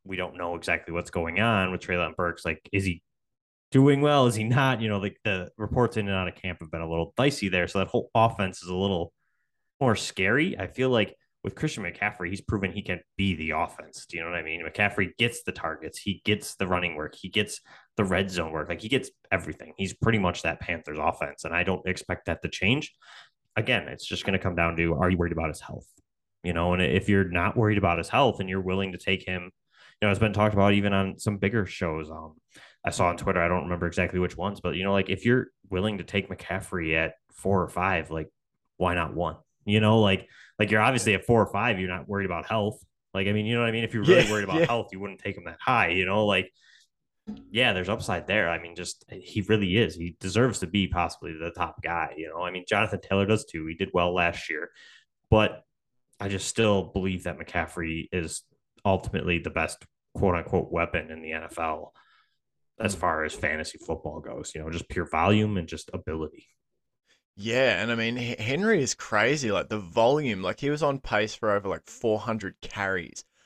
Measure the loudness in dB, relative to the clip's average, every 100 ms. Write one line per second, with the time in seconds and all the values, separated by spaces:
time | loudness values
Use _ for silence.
0 | -10 -8 -8 -6 -6 -6 -2 -4 -2 -6
1 | -4 -4 -2 0 2 2 2 -2 -2 -2
2 | -2 -2 -2 -2 -6 -6 -4 -2 -2 -4
3 | -10 _ _ _ _ _ _ 6 8 6
4 | 6 6 6 4 2 4 4 2 0 0
5 | -2 -4 -2 -2 -4 -8 -2 2 2 0
6 | -2 -2 -2 -6 -8 -10 -8 -8 -4 -2
7 | -2 2 0 2 0 0 0 0 0 -2
8 | 0 4 4 2 -4 -4 -6 -2 0 0
9 | -2 -8 _ _ _ _ _ _ 2 2
10 | -2 -2 2 2 0 -2 -8 -2 2 4
11 | 2 -2 _ _ -10 -4 -4 -4 -8 -4
12 | -4 -4 -6 -6 -4 -2 -2 -4 -6 -8
13 | -8 -2 0 0 -2 -2 -2 -6 -18 -18
14 | -14 -10 -6 -6 -6 -8 -6 0 0 2
15 | -2 0 -2 -2 -8 -6 -6 -6 -10 -8
16 | -6 -4 -2 -2 -2 -6 -2 0 -2 -4
17 | -8 -10 -6 -4 -4 -6 -16 -20 _ -2
18 | 2 2 0 -2 -4 -4 -6 -8 -2 -2
19 | -2 -12 _ -4 -4 -10 -14 -8 -6 0
20 | 2 4 2 0 -4 -4 -6 -8 -6 -2
21 | -2 -2 -6 -6 -4 -2 0 -2 -4 -6
22 | -6 -6 -4 -6 -6 -2 0 0 -2 -14
23 | -20 -20 -20 _ _ -4 0 0 -2 -10
24 | -8 -6 -2 -2 0 0 0 2 0 2
25 | 2 2 0 -2 -4 -6 -10 -14 -16 _
26 | _ _ _ _ -4 0 2 2 2 2
27 | 4 4 4 2 0 2 2 4 2 2
28 | 0 2 2 2 -2 -4 -2 -2 -2 -4
29 | -2 -2 -2 -8 -8 -16 _ _ -20 _
30 | 2 4 4 4 4 6 6 6 4 2
31 | 0 -2 -4 0 0 0 -2 -4 -4 -4
32 | -6 -12 -14 -18 _ -20 -20 _ -6 2
33 | 2 2 0 2 2 2 0 -2 -2 0
34 | 0 2 -2 -2 -6 -4 -4 -2 0 0
35 | 0 0 2 2 2 _ _ -2 0 -2
36 | -2 -4 -4 -8 -6 -6 -4 -4 0 0
37 | 0 -4 _ -6 0 2 2 0 0 0
38 | -2 -6 -8 _ _ _ _ -2 0 2
39 | -2 -2 -4 -6 _ _ 0 4 6 6
40 | 6 2 -2 -20 -16 -2 2 4 4 4
41 | 2 2 4 4 6 2 0 0 -2 -6
42 | -4 -4 -2 -4 -2 0 0 -4 -12 _
43 | _ -4 0 0 0 0 0 0 -2 0
44 | 6 8 8 2 0 2 2 0 -4 -8
45 | -10 -8 -8 -8 -12 -6 0 2 4 2
46 | 2 2 4 2 0 _ _ _ _ _
47 | _ _ -14 -14 -6 0 2 2 -2 -4
48 | -2 -4 0 0 2 -2 -6 -12 -12 -12
49 | -16 -16 -8 -4 2 2 4 2 2 -2
50 | -8 -8 -2 2 2 2 -2 0 0 0
51 | -2 -4 -12 -8 -8 -4 -6 -4 -6 -4
52 | -4 -6 -10 -6 -6 -6 0 0 2 -2
53 | 0 2 4 2 0 -8 -8 -4 0 2
54 | 2 2 0 -2 -6 -8 -8 -14 -20 -20
55 | _ _ _ 4 4 0 -14 _ _ _
56 | _ _ -4 -4 -2 2 4 4 2 -2
57 | -2 -2 -6 -8 -6 -4 -4 -4 -6 -6
58 | -4 -4 -4 -8 -14 _ _ _ 2 2
59 | 0 -4 0 -2 -2 -2 -4 -6 -16 _
60 | _ 0 2 2 0 -2 0 -2 0 -2
61 | -6 -10 -10 -10 -8 -6 -4 -4 -10 -20
62 | _ _ _ _ _ _ _ -4 -2 0
63 | 0 0 -2 -4 -4 -2 -6 -10 -8 -8
64 | -6 -10 -10 -12 -10 -10 -6 -8 -6 -6
65 | -2 2 4 4 4 -2 -4 -10 -10 -10
66 | -8 -6 -6 -10 -20 _ _ _ _ _
67 | _ _ _ -12 -2 2 4 2 0 0
68 | -2 -2 -4 -4 -2 0 2 2 2 -4
69 | -2 2 2 2 2 0 0 -4 -2 4
70 | 6 4 2 -2 -4 -2 -2 0 0 -2
71 | -2 0 0 -2 0 0 0 -6 -8 -4
72 | 0 0 -2 -4 -6 -10 -12 -4 -2 -2
73 | -6 -14 -20 _